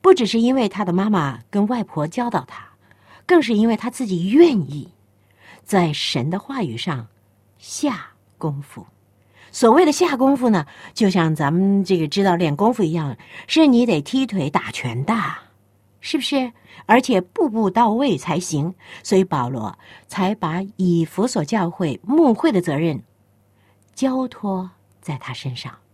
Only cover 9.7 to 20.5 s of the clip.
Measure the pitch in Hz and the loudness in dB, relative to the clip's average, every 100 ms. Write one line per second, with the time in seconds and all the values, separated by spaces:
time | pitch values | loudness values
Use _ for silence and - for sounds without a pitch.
9.7 | 262 349 294 349 269 269 277 247 202 147 | 6 4 2 0 2 2 2 2 0 -2
10.7 | - - - 208 185 160 156 143 165 190 | -12 -18 0 0 2 0 0 0 2 2
11.7 | 196 185 185 156 165 196 170 175 147 208 | 2 2 0 0 0 0 2 0 0 0
12.7 | 233 175 165 147 120 - - - - 320 | 0 -2 -2 -6 -8 -16 -20 -4 4 6
13.7 | 240 240 170 143 262 262 196 165 190 - | 6 4 0 0 -2 -2 -2 -2 -2 -4
14.7 | - 127 117 143 226 196 - - _ _ | -8 -6 -6 -4 -4 -4 -8 -16 _ _
15.7 | _ _ _ - 311 254 285 254 - _ | _ _ _ -6 -6 -2 -4 -4 -10 _
16.7 | - - 220 - 208 180 - 330 220 208 | -20 2 2 4 0 -2 -2 -2 0 0
17.7 | 180 233 214 277 185 - 160 175 156 156 | 2 2 2 0 -2 -2 -6 -4 -4 -4
18.7 | 190 - - - 190 185 147 123 131 107 | -8 -20 -18 0 2 2 -2 -4 -6 -8
19.7 | - - - _ - 185 220 165 | -12 -20 -20 _ -4 -2 -2 -4